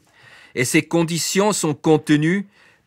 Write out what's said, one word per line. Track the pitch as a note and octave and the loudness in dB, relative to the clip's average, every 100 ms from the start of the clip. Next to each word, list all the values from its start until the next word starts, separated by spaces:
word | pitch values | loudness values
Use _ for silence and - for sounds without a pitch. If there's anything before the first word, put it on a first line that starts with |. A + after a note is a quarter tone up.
| _ _ - - - - | _ _ -20 -20 -10 -6
Et | |
ces | C3 D#3+ | 0 0
conditions | D3+ E3+ E3 E3 - F#3+ G#3 | 0 -2 -2 -4 -4 0 0
sont | G3 E3 | 0 -4
contenues | C#3+ D#3+ D#3 - D3 D#3 G3 G3+ _ _ _ | -2 2 2 2 0 2 -2 -6 _ _ _